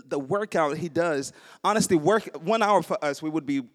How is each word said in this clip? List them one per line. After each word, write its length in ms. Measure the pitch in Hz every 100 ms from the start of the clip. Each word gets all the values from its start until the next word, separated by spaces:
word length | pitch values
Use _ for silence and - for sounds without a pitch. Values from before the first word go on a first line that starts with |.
| -
the 100 | 147
workout 600 | 135 202 214 180 151 156
he 120 | 170
does, 440 | 147 175 143 131 - - -
honestly, 340 | 185 214 - 175
work, 320 | 151 214 - -
one 220 | 170 226
hour 180 | 208 196
for 220 | - 180
us, 180 | 147 139
we 80 | 156
would 160 | 156 143
be, 160 | 139 120